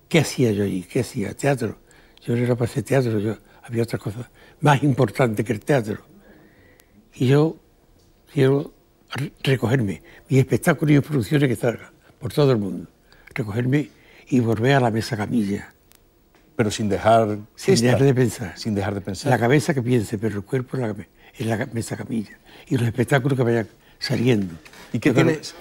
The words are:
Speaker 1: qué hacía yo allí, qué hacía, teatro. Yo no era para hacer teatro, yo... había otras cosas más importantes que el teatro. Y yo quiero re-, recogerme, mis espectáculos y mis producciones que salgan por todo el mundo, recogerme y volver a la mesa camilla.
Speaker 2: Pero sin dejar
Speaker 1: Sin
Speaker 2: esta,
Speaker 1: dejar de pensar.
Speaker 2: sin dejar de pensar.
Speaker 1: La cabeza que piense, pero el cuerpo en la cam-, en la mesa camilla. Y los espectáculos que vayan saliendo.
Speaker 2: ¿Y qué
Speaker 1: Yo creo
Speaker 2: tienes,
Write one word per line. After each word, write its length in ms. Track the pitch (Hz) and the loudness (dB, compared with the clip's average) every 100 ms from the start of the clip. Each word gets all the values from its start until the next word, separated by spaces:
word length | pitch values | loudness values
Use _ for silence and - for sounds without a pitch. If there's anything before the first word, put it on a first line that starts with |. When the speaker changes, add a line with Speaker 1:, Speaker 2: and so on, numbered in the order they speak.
| - | -2
Speaker 1:
qué 100 | 170 | 0
hacía 320 | - - 120 | 0 2 2
yo 120 | 101 | 2
allí, 180 | 101 95 | 0 -2
qué 180 | 90 131 | -4 -4
hacía, 340 | 113 117 98 | -4 -6 -8
teatro. 440 | 104 139 131 110 - _ - - _ | -2 -2 0 -2 -8 _ -20 -20 _
Yo 120 | - 120 | -4 0
no 60 | |
era 120 | 123 | 0
para 160 | 120 117 | 0 -2
hacer 120 | - | -4
teatro, 360 | 101 135 120 110 | 0 0 2 0
yo... 180 | 107 101 - - | -2 -6 -12 -20
había 220 | - 117 | -8 -4
otras 180 | 113 120 | -4 -4
cosas 240 | 117 117 - _ - - | -8 -10 -12 _ -20 0
más 220 | 151 143 | 2 4
importantes 600 | 147 127 123 - 127 107 113 | 2 2 0 0 -2 -2 -4
que 60 | |
el 80 | 107 | -4
teatro. 420 | - 139 107 101 - - - - - _ _ _ _ _ _ | 0 0 0 -8 -10 -20 -20 -20 -20 _ _ _ _ _ _
Y 140 | - 123 | -2 2
yo 280 | 139 160 - _ _ _ _ _ _ _ | 4 4 -2 _ _ _ _ _ _ _
quiero 400 | 156 131 139 160 _ _ _ - | 2 2 2 -2 _ _ _ -12
re-, 180 | - 160 - | -8 -8 -6
recogerme, 600 | - 131 107 135 101 85 - - - | -2 0 2 0 0 -4 -12 -16 0
mis 100 | 135 | 2
espectáculos 520 | 131 123 180 160 151 | 4 2 0 0 4
y 40 | 147 | 2
mis 80 | - | 2
producciones 420 | 147 98 151 143 | -2 0 0 0
que 80 | 110 | 0
salgan 340 | 123 107 - _ _ - | -2 -4 -8 _ _ -14
por 140 | 113 | -6
todo 200 | - 143 | 2 2
el 60 | 117 | 2
mundo, 300 | 101 92 - _ _ - - | -2 -8 -12 _ _ -20 -14
recogerme 540 | - 107 104 127 147 135 _ _ - - | -8 -6 -2 0 0 -2 _ _ -20 -2
y 120 | 127 | 0
volver 340 | 113 107 123 | 2 0 2
a 60 | 139 | 4
la 100 | 123 | 2
mesa 260 | 110 - 107 | 0 -4 -4
camilla. 560 | 101 120 98 101 - _ _ _ _ _ _ _ _ | -2 -2 -2 -4 -8 _ _ _ _ _ _ _ _
Speaker 2:
Pero 160 | - 107 | -4 -2
sin 180 | 98 107 | -2 -2
dejar 500 | 92 107 113 107 104 104 - | 0 4 4 4 -2 -10 -6
Speaker 1:
Sin 180 | - | 0
Speaker 2:
esta, 120 | 180 123 | 2 4
Speaker 1:
dejar 160 | 113 | 4
de 120 | 139 | 4
pensar. 440 | 127 120 - 92 - | 4 0 -2 -10 -10
Speaker 2:
sin 160 | 117 | -6
dejar 200 | 101 98 | -4 -4
de 60 | 101 | -6
pensar. 300 | 98 95 - | -8 -6 -2
Speaker 1:
La 80 | 117 | 0
cabeza 340 | 117 151 - | 2 2 2
que 100 | 135 | -2
piense, 360 | 117 127 98 104 | 0 0 -2 -4
pero 180 | 107 101 | -4 -6
el 80 | |
cuerpo 320 | 92 131 123 131 | -6 -6 -4 -6
en 60 | |
la 60 | 113 | -6
cam-, 120 | 101 - _ - - | -8 -14 _ -20 -8
en 100 | 110 | -4
la 180 | 104 123 | -4 -4
mesa 240 | 120 - - | -8 -8 -8
camilla. 420 | 104 113 101 - _ - - | -6 -6 -8 -14 _ -18 -4
Y 80 | 131 | -2
los 100 | 117 | 0
espectáculos 500 | 113 117 139 135 131 | 0 0 2 2 0
que 40 | |
vayan 260 | 117 117 104 _ _ - | 2 0 -2 _ _ -12
saliendo. 560 | - 123 120 110 92 82 - - - | -6 -2 2 2 0 -8 -20 -20 -10
Speaker 2:
¿Y 60 | 120 | -2
qué 100 | 151 | 0
Speaker 1:
Yo 60 | |
creo 120 | 127 - | 4 2
Speaker 2:
tienes, 280 | 156 - - | 2 -6 -8